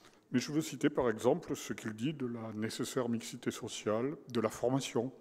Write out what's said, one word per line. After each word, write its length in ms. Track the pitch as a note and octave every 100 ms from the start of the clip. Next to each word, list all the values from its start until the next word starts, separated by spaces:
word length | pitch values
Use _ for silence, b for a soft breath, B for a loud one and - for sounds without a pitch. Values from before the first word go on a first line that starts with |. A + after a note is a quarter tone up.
| b b _
mais 80 | C3
je 140 | D3
veux 80 | D3+
citer 280 | D#3 B2+ C#3+
par 200 | D3 B2
exemple 480 | G#2+ A#2+ E3 - C#3
ce 160 | -
qu'il 180 | A2 A2+
dit 220 | G#2+ C3+
de 120 | D3 B2
la 280 | A#2 A2
nécessaire 560 | G#2+ A2 - A#2+ C3+ A#2
mixité 420 | A2+ - B2 A#2
sociale, 640 | - A2+ - G#2+ G#2+ C3+ E3 -
de 100 | A#2
la 100 | G#2+
formation, 600 | - B2 C3+ - A#2+ C3 -